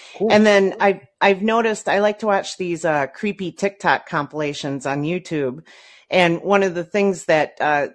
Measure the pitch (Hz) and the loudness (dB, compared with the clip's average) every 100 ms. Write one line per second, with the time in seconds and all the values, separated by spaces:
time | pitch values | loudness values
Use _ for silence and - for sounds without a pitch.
0 | - - 208 214 214 202 190 - 202 190 | -18 -4 2 4 6 6 4 2 0 0
1 | - - 202 190 214 226 226 214 - 185 | -6 0 2 2 0 0 0 -2 -2 0
2 | 208 208 220 196 - - 180 165 170 147 | 0 0 -2 -2 -2 -8 -6 -4 -2 -2
3 | 135 - 208 196 180 - 196 196 262 135 | -2 -6 -6 -6 -8 -4 -6 -2 0 0
4 | - 160 143 151 147 147 147 139 139 139 | 0 -6 -4 -4 -6 -6 -8 -6 -4 -4
5 | 147 175 - 156 135 143 - - - - | -4 -6 -6 -4 -4 -6 -14 -20 -20 -20
6 | - 185 175 170 185 202 190 175 170 208 | -4 2 2 0 2 2 2 -2 -4 -2
7 | 202 170 - 156 143 - 147 147 135 | 0 -2 0 0 0 -2 -2 0 -2